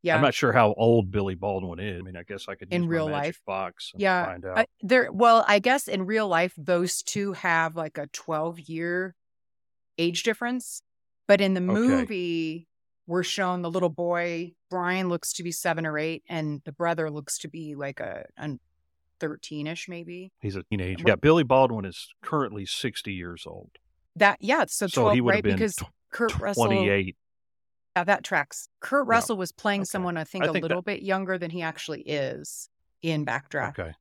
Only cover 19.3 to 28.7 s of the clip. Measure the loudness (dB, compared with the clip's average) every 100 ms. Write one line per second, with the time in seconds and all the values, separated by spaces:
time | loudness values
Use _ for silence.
19.3 | -8 -12 -8 -8 -8 -10 -12 -12 -14 -16
20.3 | _ -8 -8 -6 -6 -4 2 4 6 6
21.3 | 6 6 6 6 2 -6 -10 -16 _ -4
22.3 | -2 -2 -6 -8 -4 -6 -6 -8 -8 -8
23.3 | -12 -14 -16 -18 _ _ _ _ 2 2
24.3 | 2 -2 0 0 -2 -2 2 4 4 4
25.3 | 2 2 2 0 -2 -12 _ _ -4 -2
26.3 | 0 -2 2 4 4 4 2 0 -10 _
27.3 | _ _ _ _ _ _ -2 2 0 2
28.3 | -2 -2 -8 -16